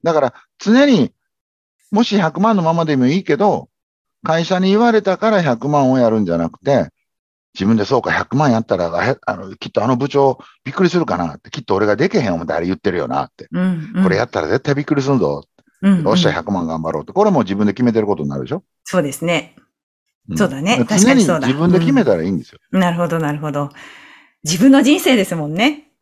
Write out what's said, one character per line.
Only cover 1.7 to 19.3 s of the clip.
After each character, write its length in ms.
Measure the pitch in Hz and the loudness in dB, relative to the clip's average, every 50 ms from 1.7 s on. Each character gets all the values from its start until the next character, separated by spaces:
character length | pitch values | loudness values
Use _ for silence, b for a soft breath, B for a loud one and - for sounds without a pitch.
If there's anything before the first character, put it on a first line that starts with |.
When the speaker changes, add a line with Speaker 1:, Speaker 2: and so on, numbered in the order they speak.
| _ _ _ _ | _ _ _ _
Speaker 1:
も 140 | - 226 240 | 0 0 0
し 140 | - 214 196 | 2 2 0
百 240 | 180 160 156 160 | 0 0 0 0
万 160 | 196 226 220 196 | 0 0 2 2
の 60 | 170 | 0
ま 100 | 160 165 | 0 0
ま 100 | 170 165 | 0 0
で 140 | 151 151 131 | 0 0 2
も 100 | 127 127 | 2 2
い 120 | 147 190 | 0 0
い 40 | 185 | 0
け 140 | - 151 - | -2 -2 0
ど、 320 | 196 208 160 85 - _ _ _ _ _ _ _ _ _ _ _ - | 2 0 0 -2 -6 _ _ _ _ _ _ _ _ _ _ _ -4
会 220 | - 160 165 170 | -2 -2 -2 0
社 140 | 160 190 180 | -2 -2 0
に 100 | 185 190 | 2 2
言 100 | 196 208 | 2 4
わ 120 | 233 240 | 4 4
れ 100 | 220 220 | 2 2
た 160 | 202 196 185 180 | 2 0 -2 0
か 140 | - 226 | 0 2
ら 100 | 220 196 | 2 2
百 260 | 170 143 123 113 127 139 | 2 0 -2 -2 -2 0
万 240 | 147 147 139 131 | 0 2 2 2
を 60 | 131 131 | 2 4
や 100 | 123 113 | 2 2
る 140 | 110 110 | 2 2
ん 40 | 104 | 0
じ 60 | 87 | 0
ゃ 60 | 85 85 | 0 -2
な 100 | 85 82 | -2 -4
く 120 | - _ | -6 _
て、 300 | _ 139 139 120 82 73 _ _ _ _ _ _ _ _ _ _ _ _ _ | _ 0 0 0 0 -2 _ _ _ _ _ _ _ _ _ _ _ _ _
自 100 | - 95 | -4 0
分 100 | - 117 | 2 2
で 100 | 110 104 | 2 0
そ 120 | - 139 123 | 0 0 -2
う 40 | - | 0
か、 80 | 90 | -2
百 260 | - 95 92 _ - 135 | -4 -4 -4 _ -2 0
万 140 | 151 143 | 2 2
や 80 | 117 113 | 0 0
っ 40 | 110 | 0
た 140 | - 104 87 | -2 -2 -2
ら、 180 | 87 85 82 | -2 -4 -2
あ 80 | 87 92 | -2 -2
れ、 140 | 117 139 - - | -2 -4 -4 -6
あ 100 | - 104 | -8 -8
の、 200 | 95 98 95 98 | -8 -10 -16 -14
き 140 | _ - 117 | _ -14 -6
っ 20 | |
と 120 | _ - 101 | _ -2 0
あ 40 | 120 | 0
の 100 | 131 120 | 0 0
部 120 | 139 143 | -2 -2
長 280 | - 143 139 135 127 - B B B B _ | 0 2 2 2 2 -2 B B B B _
び 80 | 135 | -10
っ 40 | 139 | -2
く 80 | - 190 | 0 0
り 80 | 175 | 2
す 60 | 175 175 | 2 0
る 80 | 160 123 | -2 -2
か 100 | 98 87 | -2 -4
な 160 | 87 80 71 | -4 -6 -6
っ 40 | - | -12
て、 100 | _ - | _ -14
き 120 | - - | -14 -14
っ 20 | - | -4
と 100 | - 104 | -2 0
俺 140 | 95 104 104 | 0 2 0
が 80 | 104 | 0
で 120 | 101 147 196 | 0 0 0
け 120 | - 208 | 0 0
へ 80 | 135 101 | 0 0
ん 80 | 87 | -4
思 80 | 82 82 | -4 -4
っ 20 | |
て 80 | 76 73 | -6 -4
あ 60 | 82 | -4
れ 80 | 85 90 | -2 -4
言 80 | 95 | -4
っ 20 | 80 | -2
て 140 | _ 101 | _ -4
る 80 | 90 87 | -2 -2
よ 80 | 73 60 | -4 -4
な 160 | 64 69 67 | -4 -6 -6
っ 60 | - _ | -6 _
て。 120 | _ - _ | _ -20 _
Speaker 2:
う 80 | - 180 | -6 -4
ん 320 | 185 185 180 165 156 202 226 | -2 -2 -2 -4 -8 -8 -2
う 40 | 180 | 0
ん。 20 | 190 | 0
Speaker 1:
こ 60 | 190 | 2
れ 80 | 92 101 | 2 0
や 80 | 120 | -2
っ 40 | 120 | -2
た 120 | - 101 | -4 -4
ら 60 | 80 76 | -2 -2
絶 120 | 95 135 | -2 -2
対 160 | - - 143 | -2 -2 -4
び 80 | 135 147 | -4 -2
っ 20 | |
く 80 | - 151 | -2 -2
り 80 | 143 | -2
す 80 | 131 135 | 0 0
る 80 | 139 127 | 0 0
ぞ。 260 | 92 71 71 73 - _ _ _ _ _ _ _ | 0 -2 -2 -6 -10 _ _ _ _ _ _ _
Speaker 2:
う 80 | - 196 | 0 2
ん 40 | 196 | 2
う 80 | 175 | 2
ん。 20 | 156 | 2
Speaker 1:
よ 80 | 98 107 | 2 2
っ 40 | 185 | 2
し 100 | 170 104 | 2 0
ゃ、 40 | |
百 200 | 80 82 82 104 | 0 -2 -6 -4
万 160 | 101 92 85 80 | -4 -4 -4 -4
頑 160 | 82 80 80 | -6 -6 -6
張 80 | 82 | -6
ろ 80 | 80 76 | -6 -6
う 40 | 71 | -8
っ 20 | - | -6
て。 60 | 98 | -2
こ 100 | 180 208 | 0 2
れ 80 | 214 | 2
も 100 | 190 143 | 2 2
自 140 | 110 92 101 | 0 -2 -2
分 100 | 98 107 | -2 0
で 80 | 104 98 | -2 0
決 100 | - 123 | 0 -2
め 80 | 120 110 | 0 0
て 60 | 113 | 0
る 60 | 107 | 0
こ 100 | 101 101 | 0 -2
と 60 | - | -2
に 80 | 76 71 | -4 -6
な 80 | 69 69 | -6 -8
る 60 | 64 | -8
で 60 | - | -8
し 40 | 139 | -8
ょ？ 100 | 185 _ _ _ _ _ | -10 _ _ _ _ _
Speaker 2:
そ 160 | - - 185 | -4 -2 -2
う 20 | |
で 100 | 156 143 | -2 -2
す 140 | 135 - 165 | -6 -6 -4
ね。 300 | 170 | -2